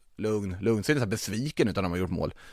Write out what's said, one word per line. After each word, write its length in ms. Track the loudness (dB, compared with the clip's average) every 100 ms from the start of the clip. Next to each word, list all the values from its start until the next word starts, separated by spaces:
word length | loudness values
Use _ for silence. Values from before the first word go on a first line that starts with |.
| -10 -4
"Lugn, 380 | 0 0 -2 0
lugn", 220 | 2 2
så 80 | 2
är 20 |
det 60 | 2
så 40 |
här 60 | 2
besviken 580 | -2 -2 -4 -2 0 0
utan 160 | 2
att 60 | 0
de 20 |
har 60 | 0
gjort 120 | 0
mål. 240 | 0 -2 -6 -18